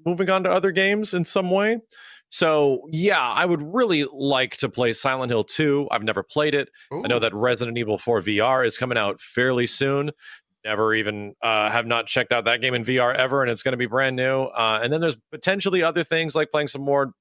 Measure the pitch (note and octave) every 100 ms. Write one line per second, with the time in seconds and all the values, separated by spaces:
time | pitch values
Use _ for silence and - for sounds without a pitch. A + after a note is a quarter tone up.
0 | D#3+ F3 F#3+ F#3+ F#3 F3+ G3 F3+ F#3+ G#3
1 | G#3+ F3+ E3 G3 F3+ F#3+ G#3+ A3+ - -
2 | - - _ - E3 D#3 C#3+ B2+ D3 D#3
3 | G3 F3+ B2 A2+ F3 E3 D3 G#3+ A#3+ D#3+
4 | C#3 C#3 C#3 C3+ B2+ - B2+ - B2 A2+
5 | C#3 C3 B2 A#2 G#2 - D3+ C#3+ C#3+ A#2
6 | A2 G2 - D3 D3+ C#3+ B2+ - - A#2
7 | A#2+ A#2+ A2+ G2+ B2 A#2 A#2+ A#2+ G#2+ G2+
8 | - A2+ F2+ G2+ A2+ C3 A#2+ - B2+ A#2
9 | G2+ F#2+ - - B2+ B2+ A#2+ - C#3 C#3
10 | D3 - - - _ _ G#2+ G#2+ A2 A2
11 | G#2 G#2+ G2+ G2+ A2+ A2 G#2+ A#2 A#2 A#2
12 | A2+ - B2 A#2+ A2+ A#2+ B2+ B2 A2+ B2+
13 | B2 C3 B2+ C#3 B2+ A2+ C3 B2 A#2+ B2
14 | C3+ B2+ C3 C3+ C3 A#2+ A2+ A2 A#2+ D#3
15 | E3 B2+ _ D#3 - G3 G3 F#3 E3 F3
16 | E3 E3 D#3+ D#3+ D3+ D3+ C#3+ C3+ C#3 C#3
17 | C3+ -